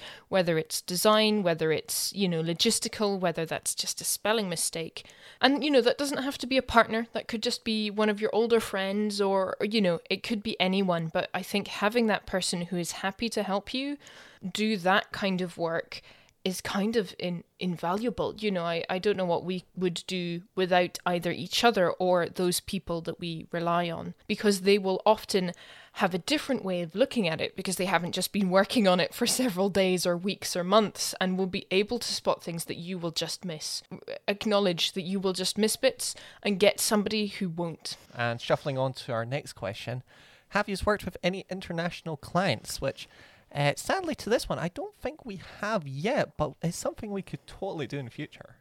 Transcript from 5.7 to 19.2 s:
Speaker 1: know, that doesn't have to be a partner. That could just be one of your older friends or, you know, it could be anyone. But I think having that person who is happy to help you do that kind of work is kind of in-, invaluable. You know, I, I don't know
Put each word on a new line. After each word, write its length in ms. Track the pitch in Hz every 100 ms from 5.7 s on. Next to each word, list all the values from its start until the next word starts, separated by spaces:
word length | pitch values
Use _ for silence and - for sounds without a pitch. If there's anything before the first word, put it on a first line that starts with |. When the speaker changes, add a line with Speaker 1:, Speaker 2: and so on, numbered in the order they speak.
Speaker 1:
know, 100 | 277
that 180 | 233 -
doesn't 240 | 285 285
have 160 | 262 -
to 80 | 247
be 100 | 262
a 60 |
partner. 460 | 262 233 - 226 233
That 140 | - -
could 160 | 226
just 220 | 240 -
be 260 | - 220 214
one 180 | 202 214
of 120 | 208
your 100 | 214
older 280 | 208 233 226
friends 600 | - 196 190 202 214 202
or, 360 | 196 196 185 -
you 200 | 208 226
know, 180 | 185 165 -
it 140 | 190
could 220 | - 220
be 140 | 220 -
anyone. 500 | 185 190 190 170 160
But 160 | 180 -
I 80 | 185
think 240 | - 202 -
having 400 | - 208 240 226
that 200 | 196 -
person 360 | 190 - 175
who 140 | 170 175
is 160 | 170
happy 360 | - 196 - 226
to 120 | 220
help 320 | 196 202 -
you 220 | 254 277 285 - - - - 190
do 240 | 202 214 214
that 340 | 180 202 -
kind 280 | - 196 180
of 180 | 180 -
work 440 | 165 165 - - - - _ _
is 180 | 190 185
kind 360 | - 208 208 233
of 180 | 180 -
in-, 260 | 180 175 - -
invaluable. 760 | 180 170 170 196 240 190 139 -
You 120 | 214
know, 140 | 185
I, 200 | 170 170 -
I 100 | 185
don't 180 | 208
know 100 | 196